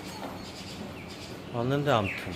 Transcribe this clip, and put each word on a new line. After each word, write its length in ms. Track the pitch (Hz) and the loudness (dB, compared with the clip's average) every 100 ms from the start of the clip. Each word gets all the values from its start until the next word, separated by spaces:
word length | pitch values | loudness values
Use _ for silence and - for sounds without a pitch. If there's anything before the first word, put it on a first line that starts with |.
| - - - - - - - - - - - - - - - | -6 -6 -6 -6 -8 -8 -8 -6 -6 -8 -8 -8 -8 -8 -4
왔는데 380 | 120 123 143 143 | 0 4 4 6
아무튼 240 | 117 95 - - | 6 6 0 -2